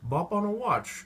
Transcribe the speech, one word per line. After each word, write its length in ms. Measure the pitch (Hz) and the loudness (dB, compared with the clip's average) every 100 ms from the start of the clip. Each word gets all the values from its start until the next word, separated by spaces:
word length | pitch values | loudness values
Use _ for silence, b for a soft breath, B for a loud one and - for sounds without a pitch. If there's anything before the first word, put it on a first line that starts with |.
bop 280 | - 139 170 | 0 0 2
on 140 | 208 208 | 0 2
a 60 | |
watch. 540 | 214 247 147 - - | 0 2 2 0 -12